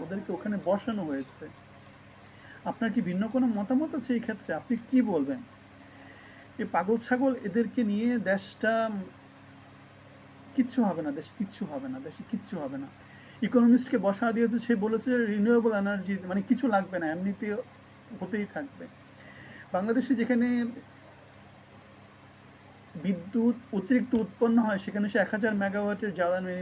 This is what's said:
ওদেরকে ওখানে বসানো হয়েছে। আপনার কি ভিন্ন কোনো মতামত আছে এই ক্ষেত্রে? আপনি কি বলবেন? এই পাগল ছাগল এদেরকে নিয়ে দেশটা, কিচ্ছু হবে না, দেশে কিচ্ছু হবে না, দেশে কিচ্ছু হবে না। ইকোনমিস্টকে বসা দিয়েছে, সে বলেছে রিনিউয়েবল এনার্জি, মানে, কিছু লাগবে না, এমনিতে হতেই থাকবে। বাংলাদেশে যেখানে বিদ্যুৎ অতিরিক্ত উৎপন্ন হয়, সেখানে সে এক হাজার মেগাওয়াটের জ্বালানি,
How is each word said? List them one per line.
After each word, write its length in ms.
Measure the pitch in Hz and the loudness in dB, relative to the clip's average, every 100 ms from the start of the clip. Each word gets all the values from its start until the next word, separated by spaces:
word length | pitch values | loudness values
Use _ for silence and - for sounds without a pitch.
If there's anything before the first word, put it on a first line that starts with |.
ওদেরকে 260 | 165 196 196 180 | -8 -8 -6 -6
ওখানে 180 | 214 202 165 | -4 -4 0
বসানো 380 | 196 - 208 160 | -2 0 -4 -4
হয়েছে। 360 | 135 135 - 151 - - - - - - - - - - - 185 | -4 -6 -12 -18 -18 -20 -20 -20 -20 -20 -20 -20 -20 -20 -12 -8
আপনার 240 | - 226 | -2 0
কি 60 | 226 | 0
ভিন্ন 220 | 180 180 226 | 0 0 0
কোনো 120 | 254 247 | 2 2
মতামত 440 | 202 208 262 311 311 | 2 2 2 2 -4
আছে 120 | - | -2
এই 80 | 233 233 | -2 -2
ক্ষেত্রে? 240 | 208 - 156 | -8 -4 -6
আপনি 140 | - 233 - | -2 -4 2
কি 100 | 262 214 | 2 4
বলবেন? 280 | 170 139 127 - - - - - - - - - - - - | 2 0 -4 -8 -20 -20 -20 -20 -20 -20 -20 -20 -20 -18 -8
এই 60 | 202 170 | -2 0
পাগল 220 | 185 226 | 2 0
ছাগল 340 | - 247 269 247 202 | 2 2 2 0 -2
এদেরকে 340 | 208 220 - 220 | 0 0 0 0
নিয়ে 180 | 202 233 247 185 | 2 0 0 2
দেশটা, 420 | 196 - - 220 226 226 202 185 - - - - - - - - - - - - - - - | 0 -2 -2 0 2 0 -4 -8 -14 -20 -20 -20 -20 -20 -20 -20 -20 -20 -20 -20 -20 -10 -2
কিচ্ছু 240 | 247 - 214 | -2 2 0
হবে 140 | 165 156 | 0 -4
না, 60 | |
দেশে 200 | 143 151 - | -6 -8 -8
কিচ্ছু 240 | 196 - 196 | -8 -6 -8
হবে 160 | 143 135 | -8 -8
না, 40 | 185 | -10
দেশে 240 | 165 - - | -12 -16 -8
কিচ্ছু 240 | 208 - 180 | -8 -8 -8
হবে 140 | 139 135 | -6 -8
না। 100 | 139 - - - - - | -10 -16 -20 -20 -18 -6
ইকোনমিস্টকে 560 | 214 247 233 240 - 240 | 2 6 8 6 6 2
বসা 280 | 196 196 240 | 2 2 0
দিয়েছে, 260 | 226 233 233 - | 2 2 2 2
সে 80 | 233 | 2
বলেছে 340 | 214 220 254 247 226 | 2 0 2 2 2
রিনিউয়েবল 380 | 208 214 240 226 208 | 2 4 4 4 2
এনার্জি, 320 | 202 202 185 196 185 | 0 -2 -2 -4 -2
মানে, 120 | 190 190 | -4 0
কিছু 160 | 254 269 | 0 2
লাগবে 300 | 202 190 185 | 2 0 -4
না, 60 | 160 165 | -2 -2
এমনিতে 320 | 196 196 214 202 - - - - - - | -4 -4 -4 -4 -6 -14 -20 -20 -18 -10
হতেই 280 | 185 208 202 - | -4 -4 -4 -6
থাকবে। 300 | 285 - 254 - - - - - - - - | -10 -12 -18 -18 -20 -20 -20 -20 -20 -20 -4
বাংলাদেশে 400 | 185 208 240 - 240 | -2 0 0 2 0
যেখানে 320 | 233 247 240 240 233 - - - - - - - - - - - - - - - - - - - - - - 170 | 2 2 2 0 -2 -6 -16 -20 -20 -20 -20 -20 -20 -20 -20 -20 -20 -20 -20 -20 -20 -20 -20 -20 -20 -20 -18 -6
বিদ্যুৎ 540 | 175 175 - 233 233 233 - 202 | -2 -2 -2 0 2 0 -2 -4
অতিরিক্ত 340 | - 247 208 226 | 2 2 2 0
উৎপন্ন 340 | 220 - 233 233 214 | 0 0 4 4 4
হয়, 140 | 196 - | 0 -4
সেখানে 200 | 208 202 | -4 0
সে 60 | 214 | 2
এক 100 | 185 214 | 2 2
হাজার 180 | 220 208 | 0 2
মেগাওয়াটের 500 | 196 208 208 202 214 | 0 0 -2 -2 -4
জ্বালানি, 380 | 170 175 185 185 180 | 0 0 0 -2 -6